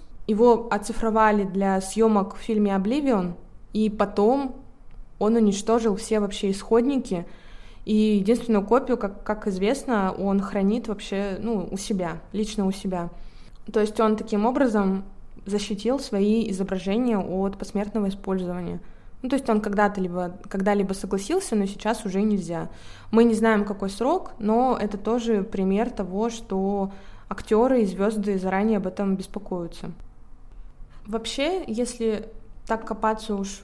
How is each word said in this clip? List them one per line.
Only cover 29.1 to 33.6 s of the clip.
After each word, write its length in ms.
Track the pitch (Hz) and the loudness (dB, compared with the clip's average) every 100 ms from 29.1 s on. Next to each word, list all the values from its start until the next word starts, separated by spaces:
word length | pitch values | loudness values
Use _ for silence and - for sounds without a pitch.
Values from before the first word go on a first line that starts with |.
| 190 | -2
беспокоятся. 760 | - 202 196 180 165 - 170 165 - - - - - - - - - - - | -4 -10 -6 -6 -6 -10 -12 -12 -16 -18 -18 -18 -16 -16 -16 -16 -16 -16 -8
Вообще, 560 | 220 226 - 302 370 254 | -6 -4 -2 0 -2 -4
если 640 | 214 240 - 226 208 - - - - - | -4 -4 -2 -2 -2 -6 -14 -16 -14 -4
так 180 | 226 - | -4 -4
копаться 500 | 202 214 220 - 202 | 0 0 0 -2 -4
уж 260 | 196 - | -4 -8